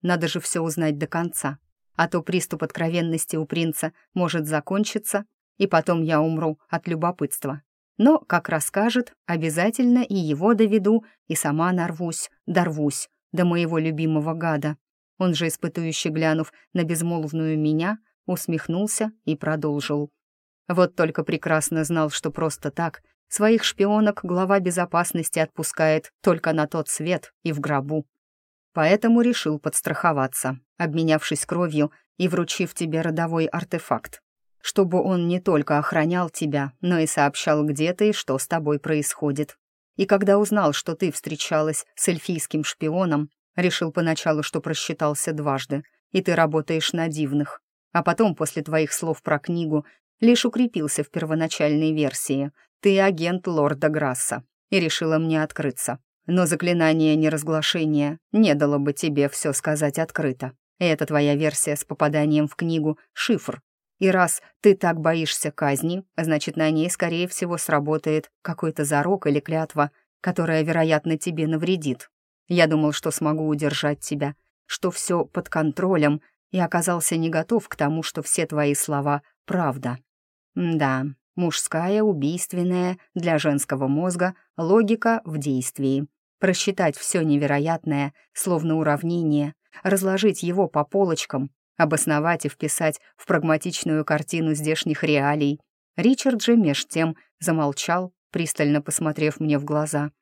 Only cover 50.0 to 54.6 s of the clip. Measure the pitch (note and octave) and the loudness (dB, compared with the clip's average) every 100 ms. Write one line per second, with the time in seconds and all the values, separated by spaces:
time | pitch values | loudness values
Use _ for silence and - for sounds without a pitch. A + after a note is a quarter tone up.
50 | _ _ A3+ A#3+ A#3+ A#3 B3 G3 D3+ - | _ _ 4 6 4 0 0 0 -2 -2
51 | D3 E3+ D#3+ D#3 D#3+ - D3+ D3+ D#3 D#3 | -4 -4 -2 -2 -2 0 2 2 2 2
52 | C#3+ C3+ - C3+ C#3 _ _ _ G3+ G3 | 0 -2 -2 -2 -2 _ _ _ 2 4
53 | G3 E3+ E3 F3+ F#3 E3 C#3+ C#3+ D3+ D3+ | 4 2 0 -2 0 2 2 2 0 0
54 | D3 B2 - - - _ | -2 -2 -4 -6 -10 _